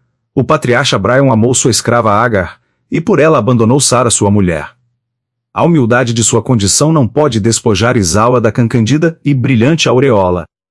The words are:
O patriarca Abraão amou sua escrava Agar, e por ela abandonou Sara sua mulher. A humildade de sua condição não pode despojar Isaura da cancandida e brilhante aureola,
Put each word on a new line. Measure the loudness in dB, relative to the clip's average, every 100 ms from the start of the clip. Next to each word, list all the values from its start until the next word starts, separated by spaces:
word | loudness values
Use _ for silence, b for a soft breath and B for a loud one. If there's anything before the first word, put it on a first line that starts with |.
| _ _ _
O | -4
patriarca | -2 -2 0 0 0 -2
Abraão | 0 2 2
amou | 2 0
sua | 0 0
escrava | -2 0 0 0
Agar, | 0 0 -2 -4 -10 _ _ -8
e | -6
por | -2 2
ela | 2 2
abandonou | 0 0 2 0
Sara | 0 0 0
sua | 0 0
mulher. | 2 0 -2 -8 _ _ _ _ _ _ _ _
A | -2
humildade | 0 2 2 0 0
de | -2
sua | -2 -2
condição | 0 -2 0 0 0
não | 0 0
pode | 0 0 0
despojar | -2 -2 0 0 0 0
Isaura | 0 0 0 2
da | 0
cancandida | 0 0 0 0 0 -2 -4
e | -4
brilhante | -2 0 2 2 0 0
aureola, | 0 2 2 0 -2 -6 _ _